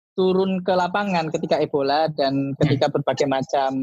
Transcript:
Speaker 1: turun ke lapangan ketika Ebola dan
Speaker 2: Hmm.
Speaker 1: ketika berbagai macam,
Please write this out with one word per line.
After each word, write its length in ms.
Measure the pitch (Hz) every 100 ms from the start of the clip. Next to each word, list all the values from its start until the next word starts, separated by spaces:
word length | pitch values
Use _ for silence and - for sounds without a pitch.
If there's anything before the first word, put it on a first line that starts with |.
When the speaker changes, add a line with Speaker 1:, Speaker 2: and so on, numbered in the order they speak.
| _ -
Speaker 1:
turun 480 | 185 185 190 185 180
ke 80 |
lapangan 560 | 180 175 202 202 175 160
ketika 320 | 160 - 151
Ebola 480 | 147 147 139 147 160
dan 400 | 151 139 139 139
Speaker 2:
Hmm. 40 | 139
Speaker 1:
ketika 320 | 151 135 147
berbagai 400 | 151 143 131 143
macam, 400 | 135 127 143 135 135